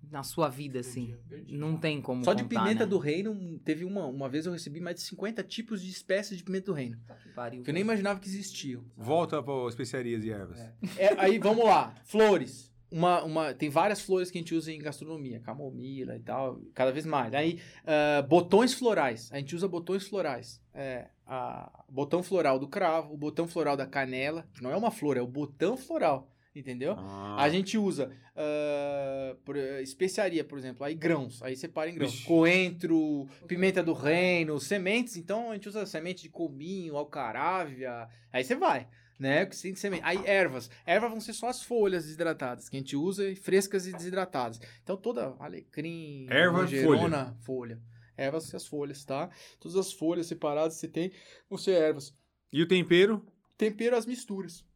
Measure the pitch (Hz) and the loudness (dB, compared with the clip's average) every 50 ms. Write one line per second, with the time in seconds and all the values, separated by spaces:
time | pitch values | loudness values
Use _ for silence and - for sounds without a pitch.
0 | - - 151 143 139 - - - 160 147 127 135 147 143 127 127 123 127 120 127 | -18 -12 -10 -10 -10 -6 -2 0 0 0 -2 -6 -10 -6 -6 -6 -6 -6 -8 -8
1 | 120 117 117 117 - 113 - - - - - 143 151 156 160 156 160 160 151 143 | -8 -8 -10 -14 -16 -16 -16 -16 -14 -10 -8 -6 -2 -2 -2 0 0 -2 -2 -2
2 | 127 - 127 127 123 - 214 208 123 117 117 117 113 - 220 220 226 196 202 180 | -2 -4 -4 0 4 4 4 4 2 -2 0 0 2 2 2 2 2 2 2 0
3 | 135 147 147 170 202 220 214 202 190 170 165 139 - - 156 156 175 185 196 202 | 2 0 0 0 -2 -4 -4 -6 -8 -10 -10 -8 -4 -4 -2 -2 -2 -6 -4 -4
4 | 175 139 127 139 135 131 127 151 160 180 175 165 - 156 143 165 175 170 175 175 | -4 -4 -6 -6 -6 -4 -4 -4 -4 -4 -6 -6 -8 -10 -10 -8 -8 -8 -8 -8
5 | - - 185 165 190 214 226 202 190 196 - - 220 - 226 190 180 185 185 - | -10 -12 -8 -6 -6 -6 -6 -6 -8 -8 -8 -10 -8 -6 -6 -8 -8 -10 -12 -14
6 | - - 185 196 208 208 196 175 175 - 185 190 190 - 180 147 127 120 117 117 | -4 -2 -2 -2 0 -4 -10 -10 -6 -4 -4 -4 -2 -2 -4 -2 -4 -6 -8 -10
7 | 117 - - - - - - - 120 120 117 127 123 - - 170 202 220 226 208 | -14 -20 -20 -20 -20 -16 -12 -8 -8 -8 -8 -8 -6 -4 -2 0 0 0 0 0
8 | 190 196 202 190 190 190 190 196 196 - - - - 139 123 120 117 117 - - | 0 -2 -2 -4 -6 -8 -8 -8 -8 -10 -10 -8 -8 -8 -8 -8 -12 -16 -16 -10
9 | 110 113 151 170 170 160 - 151 127 131 139 131 123 120 113 117 135 113 - 135 | -2 2 2 2 2 2 0 -4 -2 -2 -2 -2 -2 -2 -4 -4 -6 -4 -4 -4
10 | 123 120 117 110 107 110 110 101 98 87 87 82 117 - - - - 180 - - | -2 -2 -2 -2 -2 -4 -6 -6 -8 -10 -12 -14 -14 -16 -12 -10 -8 -8 -2 4
11 | 190 202 202 190 196 196 214 226 - 202 220 226 233 214 185 156 127 113 - - | 4 4 6 6 6 6 6 6 4 4 4 6 8 8 8 8 6 2 -6 -16
12 | - - - 214 220 214 202 165 135 113 - - - - _ - - _ - 160 | -18 -2 6 8 8 8 8 6 2 -2 -8 -16 -20 -20 _ -20 -20 _ 0 2
13 | 170 180 175 170 147 160 156 156 160 151 160 - 156 151 135 160 175 208 208 208 | 4 6 6 4 2 0 0 0 0 0 -2 -2 -2 2 4 4 4 4 2 0
14 | - - 190 185 180 180 - 175 165 170 170 165 151 160 160 151 147 151 143 - | 0 0 2 2 2 0 -4 -8 -6 -2 -2 -2 -2 -2 -10 -8 -8 -8 -8 -8
15 | 151 156 160 156 143 131 117 117 120 - 113 143 147 135 127 123 120 131 135 135 | -10 -10 -8 -8 -8 -8 -8 -10 -10 -10 -10 -8 -10 -10 -10 -10 -10 -10 -8 -8
16 | 127 123 120 117 117 113 113 131 135 131 - 117 107 - - - 131 131 131 147 | -8 -8 -8 -10 -8 -6 -4 -2 -2 -4 -4 -8 -14 -16 0 2 2 2 2 0
17 | 151 160 151 139 123 113 117 143 151 165 170 175 - - - - _ - 156 151 | -2 0 0 0 0 2 0 0 0 0 0 -2 -10 -18 -20 -14 _ 2 2 4
18 | 147 151 147 143 139 131 160 175 170 170 196 202 247 247 254 - 254 233 208 190 | 4 4 4 2 4 6 6 6 6 8 6 6 6 6 2 2 2 2 4 4
19 | 151 131 117 110 - - - 143 143 139 165 170 190 196 180 175 175 175 185 196 | 2 0 0 -4 -10 -10 -8 -8 -8 -6 -4 -4 -4 -2 -2 -4 -4 -2 -4 -4
20 | 190 - - 196 175 151 131 120 113 - - - _ _ _ 135 139 135 131 120 | -4 -4 -4 -4 -2 -2 -4 -6 -8 -14 -20 -20 _ _ _ -10 -8 -8 -8 -10
21 | 120 - _ _ _ - 131 127 123 123 123 127 - - _ - - _ 135 131 | -10 -14 _ _ _ -10 -8 -6 -6 -6 -8 -10 -14 -16 _ -20 -20 _ -4 -4
22 | 143 143 165 170 180 - 196 180 160 143 131 135 139 139 - 202 190 170 160 165 | -2 0 0 -2 0 0 0 2 4 4 2 2 0 -4 -2 0 2 2 2 2
23 | 156 147 151 151 147 151 147 - 170 170 170 175 156 147 143 139 135 135 139 143 | -2 -4 -8 -6 -6 -4 -2 -2 -4 -2 0 0 0 2 0 0 -2 -4 -2 -4
24 | 135 127 131 127 131 143 160 165 165 - - - 120 127 143 202 220 226 - - | -2 -2 -2 -2 -2 -2 -4 -4 -8 -12 -16 -10 -6 -4 -2 0 0 0 -2 0
25 | - 147 135 123 123 123 127 143 151 143 - - 156 185 247 254 - - 330 311 | 0 0 0 0 0 -4 -4 -6 -6 -6 -2 0 0 0 0 -2 -6 -4 -2 2
26 | 220 160 143 135 135 - _ _ _ _ _ 151 131 135 123 123 131 160 208 - | 2 2 2 0 -2 -12 _ _ _ _ _ -16 -12 -10 -8 -4 -2 -4 -4 -4
27 | 92 98 98 98 98 101 104 117 143 151 160 185 190 185 - 220 208 190 - 147 | -6 -10 -10 -10 -8 -6 0 2 4 4 4 2 0 2 0 2 2 2 0 0
28 | 131 - - - _ - _ - 156 151 151 151 147 147 147 143 143 143 143 143 | -4 -4 -6 -18 _ -18 _ -6 -4 -2 -2 -2 -2 -2 -2 -2 -2 -2 -4 -4
29 | 139 135 135 135 135 131 127 127 _ - 139 143 135 131 139 135 131 135 - _ | -4 -4 -6 -6 -6 -8 -10 -12 _ -8 -6 -4 -4 -4 -4 -6 -8 -8 -2 _
30 | 185 185 185 - 208 190 170 160 151 - 147 143 127 131 131 123 139 143 160 160 | -2 0 2 0 0 0 0 -2 -4 -4 -8 -10 -10 -10 -8 -6 -6 -6 -6 -2
31 | 156 170 170 151 131 117 117 - 113 127 131 131 - 165 - 160 156 165 175 160 | 2 2 2 2 0 -6 -10 -10 -8 -8 -8 -8 -8 -8 -4 -4 -4 -4 -2 -2
32 | 143 127 117 - - - 170 165 160 165 175 185 185 180 175 170 175 165 165 160 | -2 -2 -2 -6 0 6 8 8 8 8 8 6 4 2 -2 -4 0 2 2 4
33 | 156 151 151 143 139 135 - - - 170 180 175 185 190 190 190 170 165 160 - | 4 2 0 -2 -4 -8 -14 -20 -8 -6 0 4 4 4 4 4 2 2 0 2
34 | - 147 160 175 185 185 180 175 165 151 151 143 135 - 202 208 180 180 208 240 | 2 4 4 6 4 4 4 2 2 0 -2 -4 -2 -2 -2 0 2 2 2 0
35 | 240 233 - 175 165 170 196 220 240 233 220 202 196 208 202 214 202 202 - 156 | 0 -2 -6 -12 -6 -4 -4 -4 -4 -6 -8 -8 -10 -8 -6 -6 -6 -6 -6 -8
36 | 160 175 185 - - 156 - - 170 156 139 135 143 170 196 190 175 160 147 143 | -6 -6 -8 -10 -12 -18 -8 -6 -6 -6 -6 -10 -10 -8 -8 -6 -6 -6 -6 -6
37 | 151 147 - 151 131 113 110 120 147 165 185 190 175 151 131 127 131 127 123 117 | -6 -6 -6 -6 -6 -4 -4 -2 0 0 0 0 -2 -4 -6 -8 -8 -8 -8 -8
38 | 117 113 - - _ _ - 127 127 131 240 294 381 330 156 131 117 - - - | -10 -14 -16 -20 _ _ -2 -2 0 0 0 2 4 4 4 2 -2 -8 -20 -20
39 | _ _ _ _ 135 135 139 156 196 196 - - - 185 190 - - 202 190 160 | _ _ _ _ -2 2 2 2 2 0 -4 -10 -8 -8 -8 -4 -4 -4 -4 -2
40 | - 160 175 196 190 190 202 196 185 151 131 127 117 - - - _ - 170 208 | 0 0 -2 0 2 2 4 4 4 4 2 -4 -10 -10 -18 -14 _ 2 4 4
41 | 226 233 220 226 214 - 220 - - 240 247 - - - 240 233 208 196 185 175 | 4 2 -4 -6 -8 -8 -10 -6 -4 -4 -4 -6 -6 -2 2 2 4 4 2 0
42 | 156 151 156 156 170 165 156 156 147 123 123 120 - - - 143 131 - 143 139 | -4 -6 -4 -2 -2 -2 0 -2 -4 -6 -6 -8 -10 -10 -8 -8 -6 -4 -2 0
43 | 151 185 196 196 202 196 190 190 - - 175 196 196 202 - 190 180 185 185 170 | 0 0 0 -2 -4 -4 -4 -6 -2 4 4 4 4 4 -2 -4 -4 -4 -10 -8
44 | 170 180 185 185 185 185 - 139 123 117 117 117 - - - - _ - 190 196 | -8 -4 -2 -2 -2 -2 -2 -2 -2 -2 -6 -10 -18 -20 -20 -20 _ -8 -8 -4
45 | - 233 247 240 208 139 127 - 139 151 180 165 - _ _ 156 151 165 170 165 | -4 -4 -2 -2 -4 -6 -6 -10 -12 -12 -12 -14 -14 _ _ -8 -6 -6 -8 -10
46 | 160 151 143 139 131 127 123 139 170 180 170 180 185 170 139 135 135 156 143 - | -12 -12 -12 -12 -6 2 4 6 6 6 4 2 2 2 2 2 6 6 6 6
47 | - - 160 143 131 123 120 - - - 131 127 123 117 117 117 - - - - | 6 2 2 0 -2 -4 -10 -14 -10 -8 -6 -6 -6 -8 -12 -14 -16 -20 -20 -20
48 | - _ _ - 135 135 147 160 156 - - 151 - - - 147 143 143 147 139 | -20 _ _ -4 -2 -2 -2 -2 -6 -6 -12 -12 -10 -8 -6 -6 -6 -6 -8 -12
49 | - - 135 139 160 180 - - - - - _ - 160 170 190 185 185 - - | -8 -6 -4 -4 -4 -6 -8 -18 -20 -20 -20 _ -14 -2 0 0 0 0 -4 -2
50 | 160 160 170 175 165 170 170 160 - 151 143 151 156 160 160 - - 165 165 160 | 0 0 2 0 -2 -4 -4 -2 -2 0 2 2 0 0 0 -4 -10 -6 -2 -2
51 | 170 185 185 - - - - - _ _ 196 185 - 202 190 175 156 156 156 143 | -2 -2 -4 -10 -20 -20 -20 -20 _ _ -10 -4 2 4 6 6 6 6 2 0
52 | 143 - - _ _ _ _ _ _ _ - 139 165 170 185 180 165 170 175 175 | -6 -14 -18 _ _ _ _ _ _ _ 2 2 4 6 6 4 6 8 8 8
53 | 190 208 226 202 - - _ _ _ _ _ _ 214 220 214 208 226 240 247 233 | 10 8 6 0 -2 -12 _ _ _ _ _ _ 0 0 0 2 2 4 4 2
54 | 220 233 254 247 - - 202 190 190 165 - - - _ _ | 2 0 -6 -8 -6 -8 -8 -8 -8 -10 -14 -18 -20 _ _